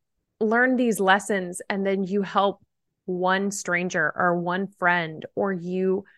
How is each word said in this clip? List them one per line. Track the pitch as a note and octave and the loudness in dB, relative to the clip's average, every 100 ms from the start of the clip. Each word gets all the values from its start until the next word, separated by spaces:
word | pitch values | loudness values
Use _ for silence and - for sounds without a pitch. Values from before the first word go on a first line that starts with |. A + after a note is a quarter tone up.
| _ _ _ - | _ _ _ -4
learn | A3 A3+ B3+ B3 | 0 2 2 2
these | B3 G3+ | 2 2
lessons | F#3+ G3 - G3 F3+ F3+ - | 4 2 2 -2 -2 -8 -6
and | G3 G3 | -2 0
then | G3 | 0
you | F#3 G3+ | 0 -2
help | F#3 G#3 G3 G3+ _ _ _ _ - | 0 2 0 -2 _ _ _ _ -6
one | F3+ F3+ F#3+ G3+ | -2 2 2 0
stranger | G3+ - F3 F3+ F3+ D3+ | -4 -2 -2 0 0 -2
or | - F3+ F3 | 2 2 2
one | F3 F3+ G3 | 0 -2 -4
friend, | - F3+ F3 D#3+ D#3 - | -2 0 2 -2 -8 -10
or | - G3+ | -4 -2
you | F#3 F3 F#3 F#3+ F#3+ G3 | -2 -4 -2 0 0 -4